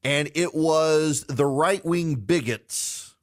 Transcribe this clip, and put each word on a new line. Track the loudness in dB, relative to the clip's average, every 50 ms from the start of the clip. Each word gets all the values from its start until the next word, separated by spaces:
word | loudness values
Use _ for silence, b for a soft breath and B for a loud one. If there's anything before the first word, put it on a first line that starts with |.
| _
and | -2 -2 -2 -2 -2 -2
it | -2 -2 -2 0
was | 0 0 2 2 2 4 4 2 2 2 2 -2 -2 -4 -6
the | -2 0 2
right-wing | 2 2 2 2 2 2 0 -2 -2 -2 0 0 0 -2
bigots | -4 0 0 0 0 0 -2 -6 -6 _ _ -8 -8 -8 -8 -8 -10 -14 -18 _ _